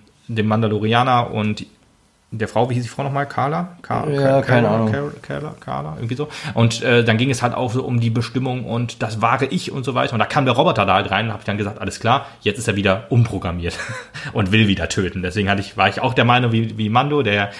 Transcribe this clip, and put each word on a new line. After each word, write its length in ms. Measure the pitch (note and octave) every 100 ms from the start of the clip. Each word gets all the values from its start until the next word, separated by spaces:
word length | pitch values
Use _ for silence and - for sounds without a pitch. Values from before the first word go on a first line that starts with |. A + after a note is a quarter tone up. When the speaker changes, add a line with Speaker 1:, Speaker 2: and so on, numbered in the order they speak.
| _ _ -
Speaker 1:
dem 200 | A2+ G#2+
Mandalorianer 840 | A2 A2+ G#2+ G#2+ A#2 B2 B2 A#2
und 340 | A2 G#2+ G#2 - _ _ _ _ _ -
der 140 | A2+ G#2+
Frau, 220 | A2 B2
wie 60 | B2
hieß 80 |
die 60 | A#2
Frau 140 | -
nochmal? 240 | C#3 C#3 C#3
Carla? 480 | - C3 D#3+ F3+ -
Ka-, 260 | - A#2 D3+
Speaker 2:
Ja, 120 | C#3+
Speaker 1:
Ka-, 200 | C3+ C3+
Speaker 2:
keine 260 | C3 A#2+ A2+
Speaker 1:
Carla? 80 | A2
Speaker 2:
Ahnung. 160 | A2
Speaker 1:
Carla, 180 | C3+ D3 -
Carla, 340 | - - D3+ -
Carla, 340 | - C2 D2+ D#2
irgendwie 180 | A#2 B2+
so. 140 | D3 - D#3+
Und, 280 | A#2 A#2 A#2
äh, 220 | B2+ A#2+
dann 140 | A#2 A2
ging 120 | B2+
es 120 | B2
halt 120 | B2
auch 200 | - B2
so 100 | A#2+
um 160 | B2+ A#2+
die 100 | A#2
Bestimmung 540 | A#2 A#2 C3 C3 B2+
und 380 | - A#2 A#2+ -
das 180 | - A2+
wahre 240 | A#2 B2+ C3+
Ich 220 | F3+ -
und 100 | C#3
so 120 | C3 B2
weiter. 180 | C3+
Und 60 | A#2
da 60 | G#2
kam 200 | - C3
der 80 |
Roboter 320 | A#2+ E3+ C#3 G2
da 80 |
halt 180 | F#2 G2+
rein 140 | G2 A2+
und 60 |
hab 60 | G#2
ich 40 | -
dann 120 | G2+
gesagt, 220 | G2+ -
alles 180 | F#2+ -
klar, 280 | A2+ C3 - -
jetzt 160 | G2+ G#2
ist 120 | A#2+
er 80 | G2+
wieder 300 | G2 F#2+ -
umprogrammiert 680 | A#2+ A2+ G2 F2+ E2+ E2+ - - A2+ -
<laughs> 280 | - -
und 200 | - F#2+
will 160 | A2 G#2+
wieder 180 | F#2 E2
töten. 340 | - F2+ F#2
Deswegen 260 | F2+ G#2 G2
hatte 100 | G2+
ich, 160 | F#2+ -
war 140 | G2
ich 100 | -
auch 140 | B2
der 100 | A#2+
Meinung, 300 | A#2+ B2 B2
wie, 240 | A2+ A2+ G#2+
wie 100 | G#2+
Mando, 340 | A#2 C#3 D3
der 300 | G#2+ G2+ G2+ -